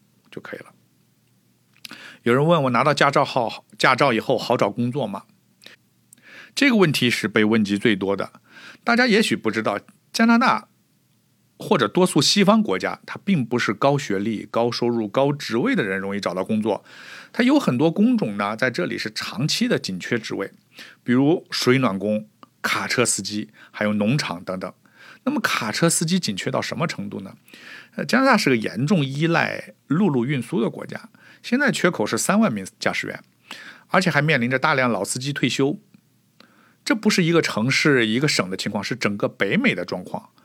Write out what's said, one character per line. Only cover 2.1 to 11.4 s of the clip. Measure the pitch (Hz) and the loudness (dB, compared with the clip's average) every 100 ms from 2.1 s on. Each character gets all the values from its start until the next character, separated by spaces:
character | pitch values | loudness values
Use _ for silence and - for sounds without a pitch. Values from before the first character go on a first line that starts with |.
| - | -4
有 | 117 | 2
人 | 127 | 4
问 | 156 170 | 4 4
我 | 131 | 4
拿 | 120 | 2
到 | 143 | 2
驾 | 143 147 | 4 4
照 | 151 | 4
后， | 135 135 110 - - - | 0 0 -2 -6 -14 0
驾 | 147 | 2
照 | 123 143 | 4 4
以 | 113 | 2
后 | - 120 | 0 -2
好 | - 123 | 0 0
找 | 104 | 0
工 | 104 123 | 0 -4
作 | 139 110 | -4 -6
吗？ | 95 - _ _ _ - - _ _ _ _ - - - | -8 -14 _ _ _ -20 -20 _ _ _ _ -20 -20 -14
这 | - 277 | 0 2
个 | 220 | 6
问 | 170 | 4
题 | 117 123 | 4 0
是 | - 107 | 0 0
被 | 110 | 2
问 | 107 113 | 4 4
及 | 101 101 | 2 2
最 | 117 | 2
多 | 95 98 98 | 0 0 -4
的。 | 98 - _ - - - | -6 -12 _ -20 -20 -8
大 | - 233 | 0 2
家 | 254 | 4
也 | 208 | 4
许 | 220 104 | 2 0
不 | 110 | -2
知 | 104 | -2
道， | 110 101 - _ _ | -2 -4 -8 _ _
加 | - | 0
拿 | 226 233 | 4 4
大 | 247 143 - _ _ _ _ _ _ _ | 4 0 -4 _ _ _ _ _ _ _